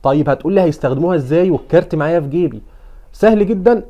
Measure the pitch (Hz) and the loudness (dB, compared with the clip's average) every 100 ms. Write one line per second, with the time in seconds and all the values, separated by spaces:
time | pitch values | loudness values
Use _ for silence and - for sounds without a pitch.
0 | - 143 147 131 170 196 175 143 131 131 | 0 0 0 -2 0 0 0 -2 -4 -2
1 | 170 175 127 160 185 156 - 170 165 160 | -2 -2 0 0 0 -2 0 0 0 -4
2 | 151 170 143 156 165 110 - - - - | -2 -2 -2 -4 -4 -6 -18 -20 -20 -20
3 | - - 214 220 202 214 180 143 | -20 0 2 2 0 0 2 0